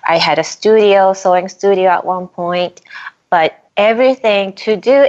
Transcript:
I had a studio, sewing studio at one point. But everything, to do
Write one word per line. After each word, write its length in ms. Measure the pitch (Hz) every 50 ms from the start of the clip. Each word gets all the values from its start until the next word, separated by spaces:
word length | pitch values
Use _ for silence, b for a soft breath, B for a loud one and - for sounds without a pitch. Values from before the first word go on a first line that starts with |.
| B -
I 100 | 165 165
had 220 | - 165 151 156
a 40 | 160
studio, 680 | - - - - 208 220 220 208 208 196 196 190 190 190
sewing 360 | 190 - 190 180 180 180 190
studio 420 | - - - 202 202 185 185 185
at 140 | 175 180 -
one 220 | 180 185 185 180
point. 540 | 180 - - 175 175 180 180 180 170 - - _ B B B B B B B _ -
But 280 | - 170 160 156 - _ _ _ - -
everything, 720 | 202 214 226 226 262 254 262 254 - 220 208 202 196 190 190
to 240 | - - 220 220
do 320 | 185 - 226 269 277 277